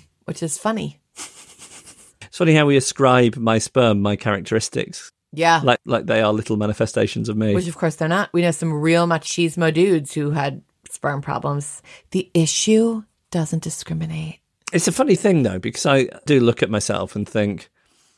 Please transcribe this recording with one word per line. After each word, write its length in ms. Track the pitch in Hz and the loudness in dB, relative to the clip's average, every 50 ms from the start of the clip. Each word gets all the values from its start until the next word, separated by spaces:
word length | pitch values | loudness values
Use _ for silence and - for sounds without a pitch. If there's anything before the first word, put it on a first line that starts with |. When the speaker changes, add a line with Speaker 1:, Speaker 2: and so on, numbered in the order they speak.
| - _ _ _ _ | -10 _ _ _ _
Speaker 1:
which 180 | - 156 - 165 | -12 -10 -8 -8
is 140 | 160 - | -8 -6
funny. 420 | - - 214 220 214 151 147 - _ _ _ _ | -6 -4 -4 -4 -4 -8 -10 -12 _ _ _ _
Speaker 2:
It's 1200 | - - - - - - - - - - - - - - - - - - - _ _ - - - | -18 -18 -18 -20 -20 -20 -20 -20 -20 -20 -20 -20 -20 -20 -20 -20 -20 -20 -20 _ _ -20 -12 -4
funny 160 | - 180 160 156 | 0 4 4 6
how 100 | 151 151 | 6 6
we 100 | 143 143 | 6 4
ascribe 600 | 135 127 - - - 139 127 127 127 123 117 - | 4 2 0 0 2 4 4 6 6 4 4 2
my 200 | 123 113 113 113 110 | 0 0 0 0 0
sperm 420 | - - - 131 123 113 104 101 | -2 0 2 2 4 4 4 2
my 140 | 101 104 104 | 0 0 -2
characteristics. 920 | 98 - 113 101 95 - - 117 113 - - - 123 - - - - - - _ _ _ _ | -2 -2 -2 -4 -4 -2 -2 -2 -2 -2 -4 -6 -6 -8 -8 -10 -16 -18 -20 _ _ _ _
Speaker 1:
Yeah. 300 | - 147 165 165 165 160 139 | -6 0 2 2 2 4 4
Speaker 2:
Like, 160 | 127 120 - - | 2 2 0 0
like 200 | 120 123 110 - | -2 -2 -2 0
they 160 | - 113 110 | 0 0 2
are 100 | 110 107 107 | 2 2 0
little 240 | 107 110 - 110 | 0 -2 -2 -2
manifestations 720 | 104 104 104 107 - 110 107 - 113 104 101 - 113 110 113 | 0 0 -2 -2 -2 -2 -2 0 0 -2 -2 -2 -4 -6 -4
of 80 | 107 | -2
me. 180 | 107 110 107 101 | 0 0 2 2
Speaker 1:
Which, 120 | - 180 | 0 0
of 100 | 170 160 | -4 -4
course, 180 | - 185 160 151 | -4 -4 -4 -2
they're 120 | - 165 156 | -2 -2 0
not. 200 | 170 196 202 - - | 0 0 -2 -2 0
We 80 | 175 | 0
know 100 | 175 170 | 0 0
some 220 | 165 - 170 165 156 | 0 -2 -4 -4 -2
real 340 | 147 151 160 170 170 175 | 0 2 2 4 4 4
machismo 640 | 170 170 156 - - - 175 170 160 151 175 165 160 151 | 2 0 -2 -4 -4 -2 -2 -2 -2 0 0 0 2 2
dudes 400 | 160 180 202 185 160 143 - - | 2 2 4 2 0 -2 -4 -6
who 180 | 151 147 147 | -4 -4 -2
had 300 | 151 151 139 139 135 143 - _ _ _ - - | -2 -2 -4 -4 -6 -10 -14 _ _ _ -20 -20
sperm 320 | - - - 147 143 143 | -12 -8 -6 -4 -4 -6
problems. 600 | 139 143 143 - - 143 143 143 143 - - - - - - - _ _ | -6 -6 -6 -4 -4 -4 -4 -6 -6 -10 -14 -18 -20 -20 -20 -20 _ _
The 180 | - 190 - - - | -4 -4 -4 0 0
issue 680 | 165 160 156 - - - 214 220 220 226 233 226 220 208 _ _ _ _ _ | 2 2 2 0 -2 2 2 4 4 4 2 -2 -4 -8 _ _ _ _ _
doesn't 320 | - 175 160 - - 160 - | -4 -4 -2 -2 -4 -4 -6
discriminate. 760 | 160 - - - - 160 160 165 160 160 156 160 160 - - _ _ _ _ _ - - | -6 -10 -10 -8 -8 -6 -6 -6 -8 -8 -10 -10 -10 -12 -16 _ _ _ _ _ -4 -2
Speaker 2:
It's 140 | 170 - | 0 0
a 40 | - | 0
funny 240 | - - 269 285 190 | 0 2 2 2 2
thing, 280 | - - 208 185 160 127 | 4 4 2 4 4 2
though, 160 | 104 92 90 | 0 -2 -4
because 260 | - - 120 - - | -6 -6 -6 -2 0
I 240 | 156 139 135 127 - - - - | 2 2 2 2 0 -6 -6 0
do 140 | - 147 131 | 2 4 4
look 200 | 120 117 120 - - | 4 2 0 -2 -2
at 60 | - | -2
myself 460 | 110 104 - - 104 90 92 92 - | -2 -2 -2 -2 -4 -4 -6 -6 -6
and 120 | 104 104 | -8 -6
think, 420 | - - 113 104 104 98 - - - _ _ _ _ _ _ _ _ _ | -4 -2 -2 -2 -2 -4 -6 -12 -18 _ _ _ _ _ _ _ _ _